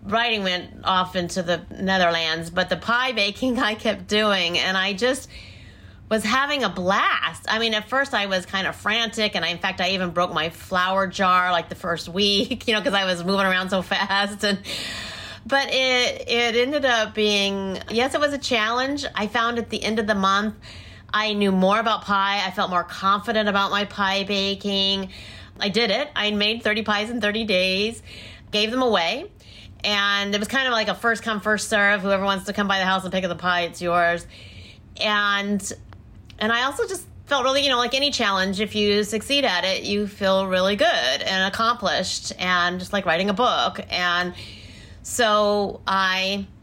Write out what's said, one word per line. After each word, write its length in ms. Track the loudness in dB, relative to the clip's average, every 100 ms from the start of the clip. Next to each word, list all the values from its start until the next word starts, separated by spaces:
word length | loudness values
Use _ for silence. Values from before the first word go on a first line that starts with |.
writing 380 | 0 0 0 0
went 280 | 0 -2 -6 -6
off 320 | 0 2 2 -2
into 260 | -2 -4
the 200 | -2 -2 -4 -6
Netherlands, 680 | 0 4 4 4 0 -2 -2
but 200 | -2 -2
the 60 | -2
pie 360 | 0 0 2
baking 460 | 0 -2 0 -2 0
<laughs> 20 |
I 140 | 0
kept 340 | 0 -2 -2 0
doing, 500 | 2 4 2 0 0
and 180 | 0 0
I 180 | 0
just 340 | 0 0 0 -6 -18 -18 -20 -20 -20 -20 -20 -2
was 140 | -2
having 380 | 2 0 0 0
a 60 | -2
blast. 800 | -2 0 2 2 0 -2 -6 -4
I 100 | 0
mean, 140 | 0
at 160 | -2 0
first 240 | -2 0
I 140 | 0 0
was 180 | -2
kind 220 | -2 -4 -4
of 100 | -2
frantic, 580 | -2 0 -2 0 0
and 100 | 0
I, 40 | -2
in 100 | -2
fact, 220 | -4 -2
I 100 | 0
even 180 | 0 0
broke 220 | 0 0
my 180 | 0 -4
flour 560 | -6 -4 0 2 2 0
jar, 440 | 2 4 4 4
like, 160 | 0 -2
the 40 |
first 340 | -8 -4 -4 -4
week, 600 | 0 2 2 0 -2 0
<laughs> 0 |
you 60 |
know, 80 | 0
'cause 100 | 2
I 100 | 0 0
was 180 | 0
moving 220 | 0 2 2
around 240 | 2 0
so 100 | -2
fast. 600 | 0 -2 0 0 0 -2
And, 140 | -2 -2 -4 -10 -8 -8 -10 -12 -14 -14 -2
but 220 | 0 2
it, 560 | 0 2 2 0 -2 -2
it 260 | 0 2
ended 300 | 2 2 2
up 300 | 2 2 0
being, 640 | 0 2 2 2 -2 -4 -6 -4
yes, 240 | 0 0
it 60 | 2
was 120 | 0
a 40 | 0
challenge. 680 | -2 0 0 0 -2 -4 -6
I 120 | -4 -2
found 320 | 0 0 0
at 120 | -4
the 120 | -4
end 160 | -2 -2
of 80 | 0
the 80 |
month, 400 | 2 2 2 0 -6 -16 -18 -18 -20 -6
I 180 | -2 0
knew 180 | 2 2
more 260 | 4 4 4
about 240 | 2 0
pie. 440 | 0 2 2 0 -2
I 40 |
felt 180 | -2 0
more 140 | 0
confident 640 | -2 -2 2 2 2 0 2
about 220 | 2 2
my 140 | 0 -2
pie 380 | 0 0 0
baking. 880 | 0 0 0 -2 -2 0 2 0 -4 -10 -16 -18 -18 -6
I 80 | -2
did 220 | 0 2
it. 180 | 0 -2 -2
I 140 | -2
made 320 | 0 0 0
thirty 200 | 0 -2
pies 280 | 0 -2 -2
in 100 | -2
thirty 240 | -2 -2
days, 580 | 0 2 2 0 -2 -4 -16 -18 -18 -20 -4
gave 200 | -2 0
them 100 | 2
away. 480 | 2 4 2 -2 -8 -16 -20 -20 -20 -6
And 500 | -2 2 2 2 0
it 40 | -2
was 100 | 0
kind 180 | 0 2
of 60 |
like 160 | 2 0
a 60 |
first 280 | 0 0 0
come, 180 | -2 -2
first 280 | 0 0 2
serve, 320 | 4 4 4
whoever 240 | 2 2
wants 220 | 2 0 -2
to 60 |
come 140 | -2 2
by 100 | 2
the 60 | 2
house 180 | 2
and 80 | 0
pick 120 | -2
up 40 | -2
the 80 | -2
pie, 260 | 0 2
it's 200 | 0 -2
yours. 440 | 2 4 4 2 -4 -18 -20 -18 -20 -20 -20 -4
And, 720 | 0 2 2 0 0 -2 -4 -12 -16 -20 -20 -20 -20 -4
and 140 | 0
I 100 | 2
also 240 | 0 -2 -4
just 200 | -4 -10 -20 -2
felt 180 | 0
really, 180 | 2 2
you 60 | 2
know, 100 | 2
like 160 | 2
any 160 | 2 0
challenge, 500 | 0 0 2 0 0
if 140 | -2
you 300 | 0 2 2
succeed 400 | 2 -4 0 0
at 200 | 2 0
it, 180 | 0 -2
you 240 | -2 -2 -2
feel 400 | -2 2 2 2
really 300 | 2 2 4
good 100 | 2
and 640 | 2 0 0 -2 0 0
accomplished 800 | 0 0 2 0 0 -2 -6 -8 -6
and 400 | 0 2 0 -2
just 140 | -4
like 140 | -2 2
writing 220 | 2 2
a 60 |
book. 460 | 2 2 2 0 -2 -6
And 440 | -2 0 0 -2 -6 -14 -16 -18 -20 -20 -18
so 760 | -10 0 4 4 4 2 0 -4 -2
I 600 | 2 2 0 -2 -4 -6 -14